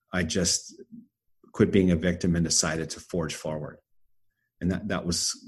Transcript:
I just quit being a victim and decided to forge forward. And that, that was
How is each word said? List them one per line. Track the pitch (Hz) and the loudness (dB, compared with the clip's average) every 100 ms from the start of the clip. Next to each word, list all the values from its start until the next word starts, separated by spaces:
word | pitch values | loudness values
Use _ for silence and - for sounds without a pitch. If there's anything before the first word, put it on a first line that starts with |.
| _ | _
I | 90 | -4
just | 82 98 175 - - 339 - - - _ _ _ _ | -2 0 0 -2 -4 -20 -20 -20 -20 _ _ _ _
quit | - 98 | 2 4
being | 101 92 | 6 6
a | 85 | 4
victim | 90 85 92 | 2 0 2
and | 85 | 2
decided | 82 - 82 80 78 | 2 2 0 -2 -6
to | - | -10
forge | - 90 78 - | -8 -4 -4 -6
forward. | 80 78 76 - _ _ _ _ _ _ _ - | -8 -8 -8 -16 _ _ _ _ _ _ _ -6
And | 85 | -4
that, | 92 104 | -2 -2
that | 92 | -4
was | 85 85 - - | -2 -2 -2 -6